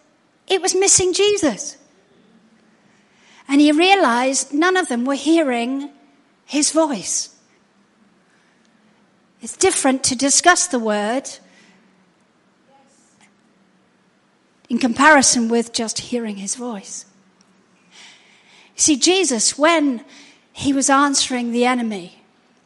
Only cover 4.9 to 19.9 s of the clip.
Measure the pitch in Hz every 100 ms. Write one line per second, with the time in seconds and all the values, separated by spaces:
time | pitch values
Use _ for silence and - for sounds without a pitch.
4.9 | 240 254 277 294 330 285 240 233 277 285
5.9 | - _ _ _ _ - 285 294 302 311
6.9 | 220 156 - - _ _ _ _ _ _
7.9 | _ _ _ _ _ _ _ _ _ _
8.9 | _ _ _ _ _ 226 - 381 - 269
9.9 | 262 - 247 277 - 349 349 - 247 220
10.9 | 208 208 254 - - _ _ _ _ _
11.9 | _ _ _ _ _ _ _ _ 269 262
12.9 | _ _ _ _ _ _ _ _ _ _
13.9 | _ _ _ _ _ _ _ - 233 254
14.9 | 233 294 294 247 247 226 233 233 - 226
15.9 | - - 240 226 202 196 - 240 202 -
16.9 | - - _ _ _ _ _ _ _ _
17.9 | - - - _ _ _ _ _ - -
18.9 | 269 - 370 339 226 - - 302 330 294